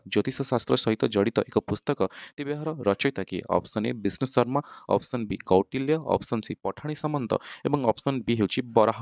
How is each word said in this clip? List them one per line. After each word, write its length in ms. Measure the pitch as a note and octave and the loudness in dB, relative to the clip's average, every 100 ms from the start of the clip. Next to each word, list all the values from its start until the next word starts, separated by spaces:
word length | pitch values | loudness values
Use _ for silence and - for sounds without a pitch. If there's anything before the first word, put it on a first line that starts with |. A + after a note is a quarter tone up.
| - | 2
ଜ୍ୟୋତିଷ 320 | G#2 A2+ - | 0 0 -2
ଶାସ୍ତ୍ର 320 | C3+ A#2+ - B2+ | -2 -2 2 2
ସହିତ 260 | - A2 B2 | 2 2 2
ଜଡ଼ିତ 300 | G#2+ G2+ - | 4 4 2
ଏକ 160 | - A2 | 0 -4
ପୁସ୍ତକ, 400 | - G#2 - C#3+ F#2+ - - - | -6 -4 -2 0 -2 -4 -14 -10
ତେବେ 140 | C#3 | -6
ଏହାର 180 | D3 D#3 D#3 G2 | -6 -6 -2 0
ରଚୟିତା 360 | G2 C#3 A#2 | 2 0 -2
କିଏ? 180 | F#2+ F2+ - | -4 -6 0
ଅପସନ୍ 380 | F2+ - A2+ A2+ | 0 0 -4 -4
ଏ 60 | |
ବିଷ୍ଣୁ 340 | A#2+ G2+ - B2+ | -2 -4 -2 0
ଶର୍ମା, 320 | - A#2+ C#3 - - - | 2 2 0 -4 -10 0
ଅପସନ୍ 380 | G2 - B2 G#2+ | 0 0 -6 -4
ବି 100 | G2 | -6
କୌଟିଲ୍ୟ, 580 | - F#2+ - C3 C3+ D#3+ C#3 | 4 4 6 -2 -2 -2 0
ଅପସନ୍ 360 | G2 - A2+ | -2 0 -6
ସି 100 | - | -4
ପଠାଣି 400 | - G2 - D3+ | -6 -8 -8 -8
ସାମନ୍ତ 380 | D3+ D3+ C#3+ A#2 - - - | -6 -4 -4 -2 -2 -4 -8
ଏବଂ 160 | C3+ C#3+ | -2 0
ଅପସନ୍ 400 | A#2+ - D3 C3+ | 0 0 -2 -2
ବି 120 | G#2+ A#2 | 0 0
ହେଉଛି 240 | G2+ - | 0 0
ବରାହ 380 | B2 A2+ G#2+ A2+ | 0 4 4 2